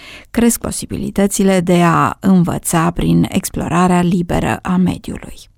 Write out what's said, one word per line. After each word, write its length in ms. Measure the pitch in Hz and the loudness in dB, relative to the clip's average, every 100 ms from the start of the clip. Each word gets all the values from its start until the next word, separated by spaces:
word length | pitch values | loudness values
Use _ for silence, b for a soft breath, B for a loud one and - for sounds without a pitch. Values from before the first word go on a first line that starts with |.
| B B B | B B B
cresc 280 | - 233 - | 0 0 0
posibilitățile 1000 | - - - - 202 202 196 - 196 190 | -6 -8 -8 -8 -6 -2 -2 2 2 2
de 220 | 180 175 | 2 2
a 360 | 170 156 135 - | 4 4 0 0
învăța 720 | 190 185 170 - - 170 170 | 2 2 2 -2 -2 0 0
prin 340 | 170 160 170 - | -2 0 2 2
explorarea 720 | - - - - 170 180 180 | -2 -4 -6 -2 0 2 2
liberă 580 | 175 180 175 156 165 113 | 2 0 -2 -2 -2 -4
a 140 | - 180 | -2 0
mediului. 640 | 180 - - - - - - | 0 -2 -8 -12 -14 -20 -20